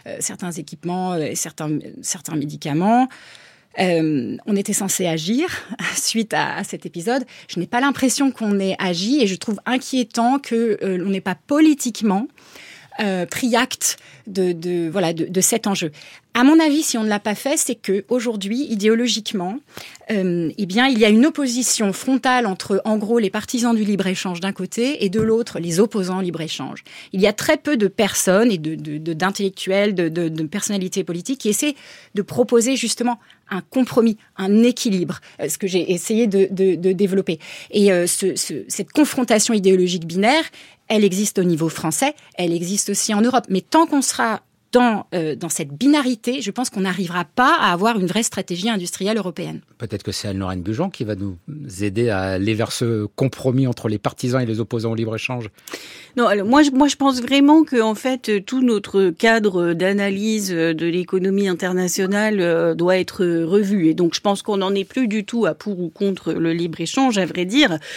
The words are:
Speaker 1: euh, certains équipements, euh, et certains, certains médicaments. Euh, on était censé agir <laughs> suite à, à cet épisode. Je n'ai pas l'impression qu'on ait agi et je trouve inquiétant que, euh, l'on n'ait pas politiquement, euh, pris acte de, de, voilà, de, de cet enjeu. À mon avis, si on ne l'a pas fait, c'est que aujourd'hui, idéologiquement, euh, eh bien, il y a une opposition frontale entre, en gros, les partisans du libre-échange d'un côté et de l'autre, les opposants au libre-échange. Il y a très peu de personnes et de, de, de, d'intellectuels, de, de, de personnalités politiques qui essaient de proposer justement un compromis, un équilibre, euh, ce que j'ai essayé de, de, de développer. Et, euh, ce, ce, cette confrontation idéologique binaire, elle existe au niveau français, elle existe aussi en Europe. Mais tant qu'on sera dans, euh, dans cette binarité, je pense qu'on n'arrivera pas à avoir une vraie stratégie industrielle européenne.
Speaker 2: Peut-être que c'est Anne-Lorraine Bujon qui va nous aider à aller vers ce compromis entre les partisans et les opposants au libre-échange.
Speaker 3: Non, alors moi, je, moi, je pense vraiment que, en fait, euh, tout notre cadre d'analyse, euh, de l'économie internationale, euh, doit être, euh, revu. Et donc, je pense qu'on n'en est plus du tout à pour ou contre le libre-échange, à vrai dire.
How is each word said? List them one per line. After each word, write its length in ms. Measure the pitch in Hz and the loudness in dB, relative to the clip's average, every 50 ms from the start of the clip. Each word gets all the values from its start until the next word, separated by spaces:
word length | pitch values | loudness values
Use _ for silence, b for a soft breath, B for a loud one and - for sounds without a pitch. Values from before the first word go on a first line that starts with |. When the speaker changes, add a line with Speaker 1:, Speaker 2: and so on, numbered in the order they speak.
| B | B
Speaker 1:
euh, 100 | - - - | -14 -10 -8
certains 320 | - - 208 214 202 175 160 | -8 -8 -8 -8 -8 -8 -8
équipements, 640 | 160 151 - - 147 - 175 180 185 185 185 180 | -10 -12 -14 -16 -10 -8 -6 -4 -4 -4 -4 -4
euh, 60 | 165 | -4
et 140 | 151 117 123 | -4 -4 -4
certains, 440 | 165 - 160 - - 160 151 156 143 - - - - - | -6 -8 -8 -8 -8 -6 -4 -4 -4 -6 -10 -14 -12 -10
certains 340 | - - 185 - - 160 | -8 -8 -8 -8 -6 -6
médicaments. 720 | 151 143 151 151 147 - 160 143 160 180 208 226 247 262 254 B B B B B B B B B B B B - - | -4 -4 -6 -8 -8 -6 -4 -2 0 2 4 4 4 2 2 B B B B B B B B B B B B 0 2
Euh, 580 | 190 180 175 165 160 156 151 135 120 104 110 - - | 4 4 4 4 2 2 2 0 -2 -2 -6 -8 -4
on 100 | - 208 | 0 0
était 160 | 196 196 - 196 | 0 0 0 -2
censé 340 | - 208 190 - - 185 | -2 -2 -2 -2 -2 0
agir 420 | 175 160 165 156 175 226 262 339 359 B B B B 214 - | 0 0 -2 -2 0 0 0 0 -2 B B B B -10 -8
<laughs> 160 | 170 - 196 | -6 -6 -4
suite 400 | - - - - 226 220 220 - | -4 -2 -2 0 -2 -2 0 -2
à, 220 | 151 147 139 - | -2 -2 -2 -4
à 80 | 160 - | -6 -8
cet 200 | - - 156 - | -8 -10 -10 -12
épisode. 400 | 170 - 175 165 220 247 277 247 B B B B | -12 -10 -6 -4 -2 -2 -2 -2 B B B B
Je 140 | - - 175 | -8 -6 -6
n'ai 80 | 175 - | -4 -2
pas 120 | - 240 | 0 2
l'impression 520 | 269 285 277 - 269 254 - - 285 269 240 | 2 2 2 2 2 0 2 2 2 0 0
qu'on 260 | - 226 208 202 196 | 0 -2 0 0 0
ait 160 | 190 190 - - | 0 0 -2 -2
agi 400 | - 180 180 165 190 220 277 302 | -2 -2 -2 -2 0 0 2 2
et 80 | 240 196 | 2 2
je 80 | 185 | 0
trouve 240 | 170 - - 214 190 - | -2 -4 -6 -6 -4 -4
inquiétant 720 | 214 247 254 - - - 254 247 - - 233 226 240 262 277 | -2 -2 -2 -2 -2 -2 -2 -2 -2 -2 0 2 2 2 0
que, 380 | 277 - 240 226 233 233 202 - - | 0 -2 -2 0 0 0 -2 -2 -2
euh, 140 | 190 185 | -4 -4
l'on 140 | 175 170 202 | -2 -2 -2
n'ait 100 | 196 190 | -2 -2
pas 160 | - 196 180 | -2 -4 -6
politiquement, 920 | - _ - 285 294 320 311 294 - - 254 202 - 214 220 185 196 240 311 B B B B B B B B B B B B - - | -6 _ 0 2 6 6 6 6 4 0 -4 -4 -2 0 0 0 0 -2 -4 B B B B B B B B B B B B -8 -4
euh, 260 | 220 202 185 185 175 | -2 -2 -2 -2 -4
pris 280 | - - - 262 240 233 | -4 -4 -4 -2 0 2
acte 440 | 226 247 - - - - - - B B B B B B | 2 2 0 -2 -4 -4 -4 -4 B B B B B B
de, 240 | 220 185 196 185 180 | -8 -2 0 0 0
de, 380 | 175 165 165 180 180 170 170 160 | 0 -2 -4 -4 -2 -2 -2 -2
voilà, 220 | 156 202 180 160 165 | -2 0 0 0 0
de, 140 | 160 156 | -2 -4
de 140 | - 180 190 | -2 0 0
cet 280 | 180 - 240 233 - 208 | 0 2 0 0 0 -2
enjeu. 240 | 196 - 185 151 147 B B B B B B _ - | -2 -2 -4 -6 -8 B B B B B B _ 0
À 80 | 233 247 | 4 6
mon 160 | 277 320 320 | 6 8 8
avis, 240 | 320 302 277 311 302 | 6 6 4 2 0
si 160 | - - 233 | 0 -2 -2
on 60 | 214 | 0
ne 40 | 214 | 0
l'a 120 | 208 202 | -2 -2
pas 160 | - 220 202 | -2 -2 -4
fait, 200 | - - 269 302 | -2 -2 -2 -2
c'est 200 | 311 - - 247 | 0 0 -2 -4
que 280 | - - - 190 202 - - | -4 -2 -2 -2 -2 -2 -2
aujourd'hui, 580 | 240 254 220 240 220 208 185 196 226 254 294 - | -2 -2 -2 -2 -4 -4 -4 -4 -4 -4 -2 -4
idéologiquement, 880 | 226 202 196 214 226 226 247 240 - 233 208 - - 202 175 180 208 285 - B B B B B B B - - | -4 0 2 2 4 4 2 0 -2 -2 -4 -6 -6 -4 -4 -6 -8 -10 -12 B B B B B B B -8 -4
euh, 400 | 226 202 185 185 175 175 170 156 - - | -2 0 0 0 0 0 -2 -4 -4 -4
eh 80 | 208 | -6
bien, 220 | 170 185 233 254 269 | -2 0 2 2 2
il 100 | 262 214 | 4 4
y 60 | 226 | 4
a 40 | 208 | 6
une 160 | 214 220 254 | 6 6 6
opposition 640 | 320 320 - 285 254 233 247 240 - - - 226 196 185 | 4 4 0 -2 -2 -2 -2 -2 -2 0 0 0 -2 -2
frontale 540 | - - 262 269 247 - 262 254 254 240 | -2 -2 -2 0 0 2 2 2 2 0
entre, 360 | 202 190 - - - 202 190 - | 0 -4 -6 -4 -2 -2 -2 0
en 140 | 220 214 214 | 0 0 0
gros, 200 | 208 202 233 240 | 0 0 0 2
les 100 | 220 185 | 2 0
partisans 440 | - 214 - - - 240 233 240 233 | -2 -6 -6 -4 -4 -2 0 2 2
du 100 | 220 214 | 2 2
libre-échange 560 | 202 208 180 190 180 185 - - 190 175 170 | 0 0 0 0 -2 -2 -2 -4 -6 -6 -4
d'un 120 | 180 196 196 | -6 -6 -6
côté 520 | - 185 180 - 226 233 269 302 - - | -6 -8 -6 -4 -2 -2 -2 -2 -2 -2
et 60 | 196 | -2
de 100 | 180 220 | 0 0
l'autre, 400 | 220 220 220 226 240 - - 170 | 2 2 2 0 0 -4 -6 -8
les 180 | 170 175 165 175 | -6 -2 2 2
opposants 400 | 226 233 - 214 185 180 185 190 | 2 2 2 -2 -2 -2 -2 -2
au 40 | 190 | -2
libre-échange. 600 | 175 156 156 160 160 - - 139 - - - B B B B B B - | -2 -4 -4 -6 -8 -8 -8 -8 -10 -12 -14 B B B B B B 0
Il 80 | 190 | 2
y 60 | 196 - | 2 2
a 40 | - | 2
très 240 | - - - 311 | 2 0 0 0
peu 200 | 294 - 294 294 | 0 0 0 0
de 100 | 240 208 | 2 2
personnes 640 | 185 - - 220 190 - - - 190 180 202 233 254 | 0 2 0 0 0 0 0 2 4 4 6 4 4
et 80 | 202 165 | 2 0
de, 160 | 151 160 160 | -2 -6 -6
de, 240 | 151 151 156 147 151 | -6 -8 -8 -8 -8
de, 140 | 156 165 170 | -6 -6 -4
d'intellectuels, 800 | 156 180 196 196 - 202 190 190 - - 185 190 202 202 214 202 | -2 -2 -2 -2 -2 -4 -4 -4 -4 -4 0 0 2 2 2 0
de, 140 | 180 175 165 | 0 0 0
de, 200 | 156 170 175 160 | 0 -2 -2 -2
de 140 | 160 156 156 | -2 -4 -6
personnalités 600 | 151 - 202 - - 208 196 180 180 - 196 180 | -6 -6 -6 -4 -4 -2 -4 -4 -4 -4 -4 -4
politiques 360 | - 170 175 175 - 269 - | -4 -6 -6 -6 -6 -6 -4
qui 80 | - 214 | -2 -2
essaient 280 | 208 - - 294 B B B B B B B B - | 0 0 -2 -2 B B B B B B B B -6
de 80 | 196 196 | -6 -6
proposer 540 | - - - 247 - 240 233 214 254 269 | -2 0 0 2 4 4 4 4 2 0
justement 420 | 240 - 220 - - 240 240 240 233 b b b b b - | -2 -2 -4 -4 -2 -2 -2 -2 -4 b b b b b -8
un 120 | 202 185 - | -8 -8 -8
compromis, 560 | _ - 262 254 - - 254 220 233 214 b b b b | _ -2 0 0 2 2 4 4 4 2 b b b b
un 260 | - 190 190 202 220 233 | -6 0 2 4 6 6
équilibre, 580 | 247 247 - - 240 196 185 170 156 165 - B B B - | 4 4 2 0 0 0 0 -2 -4 -6 -8 B B B -8
euh, 80 | - 151 | -6 -6
ce 80 | - | -6
que 100 | - 214 | -4 -4
j'ai 240 | 185 180 180 165 - | -2 -2 0 0 0
essayé 360 | 180 175 - - 226 220 240 | -2 -2 -2 -2 0 2 2
de, 220 | 214 190 196 196 196 | 2 4 2 2 2
de, 240 | 196 180 190 190 175 | 2 2 2 2 2
de 180 | 156 175 185 190 | 2 2 0 2
développer. 460 | 175 208 185 190 196 185 - 165 151 B B B B B B | 2 2 2 2 0 0 -2 -4 -6 B B B B B B
Et, 220 | - 208 202 202 185 | 0 2 4 4 4
euh, 140 | 175 175 | 4 2
ce, 300 | 175 - - 202 185 151 | 0 -2 -2 -2 -2 -2
ce, 280 | - - - 165 127 95 - | -2 -4 -6 -6 -8 -8 -8
cette 240 | - - 202 - - | -8 -8 -8 -2 2
confrontation 600 | 294 302 - - 262 247 - 220 214 - - 233 | 2 2 2 2 0 0 2 2 2 2 2 0
idéologique 520 | 208 185 190 190 185 180 180 175 180 165 | 2 4 4 6 6 4 2 0 -4 -6
binaire, 380 | 165 165 190 196 226 285 320 320 - B B B B B B _ | -4 -2 0 2 4 2 2 0 -2 B B B B B B _
elle 180 | - 226 214 214 | -2 2 4 4
existe 340 | 196 180 190 214 202 - 202 | 4 2 0 -2 -2 0 0
au 60 | 185 | 2
niveau 240 | 180 170 151 165 160 | 2 2 2 0 -2
français, 460 | 160 - - 160 160 - 269 285 302 b b b b | -2 -4 -4 -4 -2 0 -2 -2 -2 b b b b
elle 160 | - 180 170 170 | -4 -2 -2 -2
existe 380 | 170 175 170 202 196 - - | -2 -2 -2 -2 -4 -4 -2
aussi 220 | 202 - - - 214 | -4 -2 -2 0 2
en 80 | 208 | 2
Europe. 240 | 220 247 254 247 - - | 2 2 2 2 0 0
Mais 100 | 185 185 | -2 -2
tant 260 | - _ - 320 339 | -2 _ 4 4 4
qu'on 140 | 226 302 277 | 4 2 0
sera 400 | 254 - - - 240 226 214 - - _ _ _ _ _ - | 0 0 -2 -2 -2 -2 -2 -4 -8 _ _ _ _ _ 2
dans, 340 | 247 247 233 220 196 - - - | 4 4 4 2 0 -4 -4 -4
euh, 200 | 180 160 156 143 | -2 -2 -2 -4
dans 140 | - - 165 | -4 -6 -6
cette 220 | - - 165 139 | -4 -4 -6 -6
binarité, 720 | 143 147 233 285 294 294 262 254 247 214 - 240 247 285 226 | -6 0 2 4 4 4 2 0 -2 -2 -4 -4 -4 -4 -6
je 80 | 202 | -6
pense 180 | 190 - 254 - | -6 -6 -6 -6
qu'on 120 | - 202 | -4 -4
n'arrivera 440 | 190 196 185 175 190 165 175 180 175 | -2 -2 -2 -2 -4 -2 -2 -4 -4
pas 320 | - _ - 247 277 330 320 | -2 _ 2 4 4 4 4
à 140 | 226 202 175 | 2 2 2
avoir 260 | 175 196 226 233 208 | 2 2 2 2 0
une 80 | 185 | -2
vraie 160 | 170 - 208 233 | 0 0 -2 -2
stratégie 460 | - - 208 - - 180 175 185 233 | -2 -4 -6 -6 -6 -6 -4 -4 -2
industrielle 480 | 226 196 175 175 - - 190 196 226 | -2 -4 -4 -6 -6 -4 -4 -2 -2
européenne. 440 | 220 185 185 170 - 170 156 156 156 - _ _ - | -2 -4 -6 -8 -8 -8 -10 -10 -12 -14 _ _ -14
Speaker 2:
Peut-être 240 | 127 107 113 98 - | -10 -8 -8 -8 -8
que 100 | 107 92 | -8 -8
c'est 160 | - - 104 | -6 -6 -6
Anne-Lorraine 320 | 95 98 98 92 95 92 | -4 -4 -4 -4 -4 -4
Bujon 300 | 85 101 110 120 175 196 | -4 -4 -4 -2 -4 -4
qui 140 | - - 127 | -4 -6 -6
va 100 | 104 107 | -6 -4
nous 240 | 95 98 98 90 87 - - 147 151 143 135 95 87 | -4 -6 -8 -8 -10 -14 -14 -14 -14 -14 -14 -8 -4
aider 300 | 104 104 95 110 120 120 | -4 -2 0 0 0 0
à 100 | 104 95 | 0 0
aller 320 | 95 95 95 92 98 110 113 | -2 -2 -2 -2 0 0 0
vers 200 | 104 113 - - | 0 -2 -4 -4
ce 340 | - 127 117 117 107 104 | -4 -2 -2 -2 -2 -4
compromis 600 | 104 - - 135 127 - - - 131 123 131 135 | -6 -4 -2 -2 -2 -2 -2 -2 0 2 2 2
entre 220 | 127 117 - - 113 | 0 -2 -4 -4 -4
les 100 | 107 104 | -4 -2
partisans 440 | - 127 - - - 123 123 131 123 | -2 -4 -4 -4 -4 -2 0 0 0
et 40 | |
les 140 | 113 113 107 | -2 -2 -4
opposants 320 | 113 - - 117 107 113 113 | -4 -4 -4 -4 -4 -4 -4
au 20 | |
libre-échange. 540 | 107 113 110 113 110 - - 127 123 113 101 B B B B B B B B B B B B B | -4 -4 -4 -6 -6 -6 -6 -8 -8 -10 -12 B B B B B B B B B B B B B
Speaker 3:
Non, 100 | 254 240 | 0 2
alors 200 | 196 202 208 190 | 2 2 2 2
moi, 160 | 214 254 294 311 | 4 6 6 6
je, 80 | 285 262 | 6 6
moi, 160 | 262 294 285 | 4 4 4
je 80 | - | 2
pense 260 | - 269 269 262 254 233 | 2 2 2 2 0 0
vraiment 400 | 240 269 277 277 285 302 320 311 | 2 4 6 8 8 8 8 6
que, 180 | - 277 233 | 6 4 2
en 140 | 220 220 214 | 2 2 0
fait, 340 | 208 - 262 262 254 - - | -2 -2 -2 -2 -2 -2 -2
euh, 120 | 208 202 | -2 -2
tout 200 | 196 - 254 262 | -2 -2 -2 0
notre 500 | 254 247 226 202 202 - - 196 196 180 | 2 2 2 0 -2 0 2 2 2 2
cadre 640 | 160 - - 226 226 226 214 208 175 180 175 170 175 | 2 2 4 4 4 4 2 2 0 2 0 0 0
d'analyse, 800 | 170 180 190 202 202 202 202 202 196 208 220 220 214 202 190 180 | 0 0 0 2 0 0 -2 -2 -2 -2 -2 -2 -2 -2 -2 -2
euh, 220 | 165 165 165 165 | 0 0 0 0
de 100 | 160 170 | 0 -2
l'économie 640 | 170 165 180 180 - - 190 180 196 196 202 202 190 | -2 -2 -2 -2 -2 -2 0 0 2 2 2 2 0
internationale, 920 | 180 165 196 180 180 180 185 175 - - 190 185 202 208 214 214 214 196 | 0 -2 -2 -2 0 0 0 0 0 -2 -2 0 0 0 0 0 2 2
euh, 340 | 180 170 165 165 170 170 165 | 2 2 2 2 2 2 0
doit 240 | 160 170 180 185 185 | 2 2 2 2 2
être, 260 | 175 - - - 190 | 0 -2 -2 -2 0
euh, 220 | 175 170 165 165 | 0 2 0 0
revu. 400 | 160 190 208 208 190 208 202 165 | 2 2 2 2 2 2 2 4
Et 80 | 160 160 | 2 4
donc, 200 | 160 175 165 160 | 2 2 0 0
je 60 | - | 0
pense 220 | - 208 202 196 - | 0 -2 -2 0 -2
qu'on 160 | - 208 196 | -4 -2 0
n'en 160 | 190 190 202 | 0 0 0
est 100 | 196 190 | -2 -2
plus 220 | - - 262 262 | -2 -2 -2 0
du 180 | 214 202 220 202 | 0 0 -2 -4
tout 220 | - - 233 214 | -4 -2 0 0
à 80 | 170 151 | 0 0
pour 260 | - - 214 202 180 | -2 -6 -8 -6 -4
ou 80 | 180 165 | -6 -6
contre 440 | - - 202 196 190 - - 170 165 | -4 -2 -2 -2 -2 -2 -4 -4 -2
le 200 | 175 165 165 165 | -2 0 0 0
libre-échange, 640 | 170 170 175 156 - 165 160 - 269 269 254 220 196 | -2 -2 -4 -4 -6 -8 -4 0 0 2 2 2 2
à 60 | 185 | 0
vrai 200 | 151 - 180 175 | -2 -2 -4 -4
dire. 340 | 185 214 285 302 226 165 151 B B B | 0 2 4 4 4 2 -2 B B B